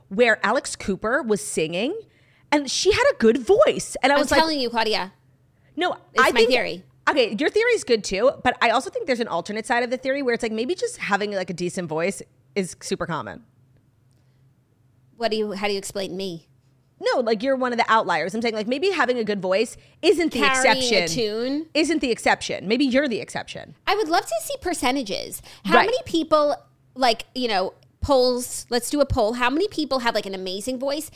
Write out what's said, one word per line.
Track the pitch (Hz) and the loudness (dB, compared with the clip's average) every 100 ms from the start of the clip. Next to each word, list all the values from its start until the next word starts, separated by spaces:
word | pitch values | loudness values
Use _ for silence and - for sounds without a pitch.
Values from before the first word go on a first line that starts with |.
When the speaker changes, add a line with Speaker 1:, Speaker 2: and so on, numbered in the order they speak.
| - | -4
Speaker 1:
where | 196 240 214 | 2 4 4
Alex | 196 262 - - | 2 0 -2 -6
Cooper | - 185 214 277 | -6 -4 0 0
was | 233 202 - | 0 -2 -2
singing, | 190 160 175 254 440 - _ _ _ - | -2 -2 0 -2 -4 -10 _ _ _ 0
and | 302 262 | 0 0
she | - 359 | 0 2
had | 440 554 | 4 4
a | - | 4
good | 220 254 | 4 4
voice. | 233 427 587 190 - - | 4 6 6 2 -4 0
And | 269 | 2
I | |
Speaker 2:
I'm | 285 | 4
Speaker 1:
was | 294 | 4
like, | 294 | 4
Speaker 2:
telling | 320 294 | 2 0
you, | 240 | -2
Claudia. | 233 220 190 190 - _ _ _ _ _ 285 | -2 0 -2 -4 -12 _ _ _ _ _ -4
Speaker 1:
No, | 349 - _ | -4 -4 _
Speaker 2:
It's | 220 | 2
Speaker 1:
I | 233 | 4
Speaker 2:
my | 240 | 4
Speaker 1:
think | 226 | 4
Speaker 2:
theory. | 247 175 175 - _ - | 2 0 -8 -14 _ -2
Speaker 1:
Okay, | 294 220 208 | 2 0 0
your | 339 | 0
theory | 415 480 | 0 2
is | 440 | 0
good | - 226 | 0 0
too, | - 190 254 - | 0 0 0 2
but | 254 247 | 0 2
I | 233 | 2
also | 247 349 | 2 -2
think | 494 339 | -6 -4
there's | 240 | -2
an | 226 | -2
alternate | 170 175 208 220 | -4 -6 -6 -2
side | 240 | -2
of | 240 | 0
the | 247 | -4
theory | 262 285 | -2 -2
where | 254 | 0
it's | 233 | -2
like | 233 | -2
maybe | 220 254 370 | -2 -4 -4
just | 466 - | -6 -6
having, | - 202 208 | -2 0 0
like, | 196 185 | -4 -4
a | |
decent | 175 175 - 170 | -4 -6 -4 -4
voice | 160 180 - - _ _ | -2 -2 -4 -12 _ _
is | 202 185 - | -6 -6 -6
super | - 185 | -6 -6
common. | 165 151 104 82 - _ _ _ _ _ _ _ _ _ _ _ _ _ _ _ _ - | -4 -6 -6 -12 -16 _ _ _ _ _ _ _ _ _ _ _ _ _ _ _ _ -6
Speaker 2:
What | 226 | -2
do | 220 | -2
you, | 214 | -2
how | 196 208 | -2 -2
do | |
you | 196 | -2
explain | 196 202 185 180 | -6 -6 -6 -6
me? | 190 170 - _ _ _ _ - | -8 -10 -14 _ _ _ _ -6
Speaker 1:
No, | 427 370 | 0 0
like, | 226 220 | 0 0
you're | 262 262 | 0 0
one | 254 | 0
of | 240 | 0
the | - | 2
outliers. | 220 185 165 175 | 2 2 0 -2
I'm | 220 | -2
saying, | 233 | -4
like, | 214 214 | -2 -4
maybe | 277 392 | -2 0
having | 339 254 247 | 2 0 0
a | |
good | 214 208 | -2 -2
voice | 185 190 240 - - _ | 0 0 0 -6 -20 _
isn't | 381 370 359 | 2 4 2
the | 240 | 2
Speaker 2:
Carrying | 277 262 262 262 | 2 4 4 2
a | |
Speaker 1:
exception. | 247 202 165 | 2 2 0
Speaker 2:
tune? | 165 214 220 254 285 320 | -2 -2 -2 -4 -4 -2
Speaker 1:
Isn't | 294 311 311 | 0 2 0
the | 262 | 0
exception. | 220 247 196 - 131 180 | 0 2 0 -2 -6 -2
Maybe | 247 | 0
you're | 277 254 294 | 2 2 2
the | 180 | -2
exception. | - - - - - - - | -8 -10 -10 -14 -18 -8 -2
Speaker 2:
I | 403 | 0
would | 311 | 0
love | 359 - | 0 -2
to | 659 | -6
see | - 571 | -6 -8
percentages. | 359 320 247 277 202 160 57 - - - | -6 -2 0 -2 -4 -6 -8 -14 -18 -12
How | - 339 | 2 4
Speaker 1:
Right. | 403 | 4
Speaker 2:
many | 508 | 0
people, | - 330 - 302 294 - _ _ _ | -2 -2 2 2 2 -2 _ _ _
like, | 254 254 226 - | 0 0 0 -4
you | 254 240 | -6 -2
know, | 190 185 - _ _ | 0 -2 -6 _ _
polls, | - 269 254 247 247 - - | 2 4 4 0 -4 -10 -4
let's | 240 - | -4 -2
do | 294 | 0
a | 277 | 0
poll. | 262 208 | 2 0
How | 247 247 | 0 0
many | 294 415 | 0 -2
people | - 285 269 | -2 -2 -2
have, | 233 | 0
like, | 214 196 | -2 -4
an | |
amazing | 190 185 190 220 254 | -8 -8 -8 -6 -6
voice? | 269 302 - | -4 -6 -8